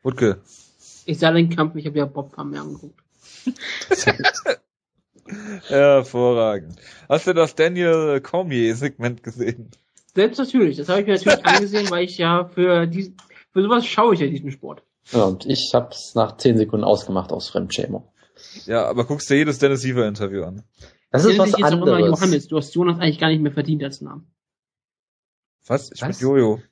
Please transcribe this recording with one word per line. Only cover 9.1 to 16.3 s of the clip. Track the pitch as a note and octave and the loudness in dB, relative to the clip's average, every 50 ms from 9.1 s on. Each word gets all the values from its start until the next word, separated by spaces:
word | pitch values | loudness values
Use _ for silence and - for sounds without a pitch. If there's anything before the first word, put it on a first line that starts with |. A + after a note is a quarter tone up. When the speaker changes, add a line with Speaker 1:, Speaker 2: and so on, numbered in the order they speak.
| A#2+ A#2 _ | -6 -6 _
Speaker 1:
gesehen? | A#2 - A#2+ A#2 A2 A#2+ A#2+ A2 - _ _ _ _ _ _ _ _ _ | -16 -8 -6 -6 -6 -6 -8 -16 -20 _ _ _ _ _ _ _ _ _
Speaker 2:
Selbst | F#3 G3+ A3+ A#3 | 0 0 2 0
natürlich. | - C4 C4 - B3+ G#3 D#3 C3+ | -4 -6 -2 2 2 2 2 0
Das | C#3+ C#3+ F3 | -4 -4 -2
habe | F3+ G3+ | -2 0
ich | G3+ | 0
mir | G#3 G3 | 0 0
natürlich | F#3+ - D4+ - - - | 2 4 2 2 4 4
Speaker 1:
<laughs> | |
Speaker 2:
angesehen, | - - G3 G3+ G3 G#3 G#3 G3+ F#3+ | 2 2 2 2 0 -2 -2 -2 -2
weil | F3 F3 F3+ | -2 -2 -4
ich | F3+ F3+ | -4 -4
ja | - E3+ E3 F3 F3 F3+ | -2 0 2 2 0 0
für | F3 - F#3 F3+ F3+ F3 E3+ E3+ | -2 -2 0 2 4 4 2 2
die, | E3 E3 F#3+ G3 F#3 - - _ _ _ - - _ | 0 -4 -6 -8 -8 -14 -20 _ _ _ -20 -20 _
für | _ F#3+ | _ 0
sowas | G3 G#3 B3 A#3+ A#3 | 2 2 2 0 0
schaue | - - - A3 A#3+ G3 | 0 0 2 4 4 4
ich | E3+ | 2
ja | D3 | 0
diesen | C3+ C#3 C3+ D3 C#3 | -2 -4 -6 -8 -10
Sport. | - _ - - - - _ _ _ _ _ - | -12 _ -16 -18 -18 -18 _ _ _ _ _ -2
Speaker 3:
Ja, | - A#2+ G#2 | 2 2 2
und | F#2+ F#2+ F#2+ - | 2 0 -4 -4
ich | - G#2 - - - - | -4 -2 -2 -2 0 0
hab's | B2 A#2+ - - - - - - | 0 -2 -2 -14 -18 -18 -6 -2
nach | A#2+ G#2+ G#2 | -2 -2 -2